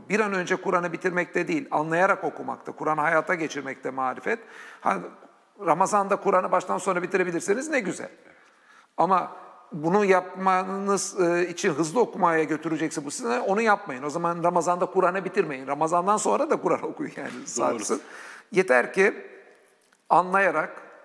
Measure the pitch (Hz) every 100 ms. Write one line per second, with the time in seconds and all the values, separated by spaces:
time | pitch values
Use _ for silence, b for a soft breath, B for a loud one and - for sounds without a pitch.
0 | - 202 214 196 170 180 190 185 175 165
1 | 185 175 170 175 170 160 139 151 160 165
2 | 196 190 156 - 131 117 - - 151 156
3 | 151 160 156 180 151 147 135 127 139 131
4 | 131 123 - 233 - B B B - 190
5 | 160 - - _ _ - 202 151 185 208
6 | 196 196 - 185 196 175 - 196 190 180
7 | 175 185 180 170 175 208 302 285 190 -
8 | - - - b b b b b b -
9 | 165 185 170 - - - - 170 156 196
10 | 202 190 185 185 190 185 190 196 196 196
11 | - 208 175 175 175 - 208 143 160 196
12 | 220 - 175 160 156 151 165 156 156 160
13 | 139 - 240 247 233 196 226 202 - 127
14 | 143 139 170 170 170 180 165 175 185 190
15 | 185 190 185 208 165 135 135 143 156 175
16 | 180 208 - 208 302 240 180 151 - -
17 | 151 - 147 123 - - 143 120 98 92
18 | B B B B - 180 185 123 185 -
19 | 196 - - - - - _ _ _ _
20 | - 160 180 185 196 156 180 - - -